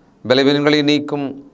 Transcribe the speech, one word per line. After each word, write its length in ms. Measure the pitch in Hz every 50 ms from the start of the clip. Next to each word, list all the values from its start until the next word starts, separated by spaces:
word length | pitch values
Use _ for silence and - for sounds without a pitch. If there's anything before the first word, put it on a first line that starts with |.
| _ _ _ _ - 110
பலவீனங்களை 540 | 127 131 139 135 143 143 147 151 147 151 143
நீக்கும், 640 | 147 147 147 147 147 147 147 143 135 139 - - -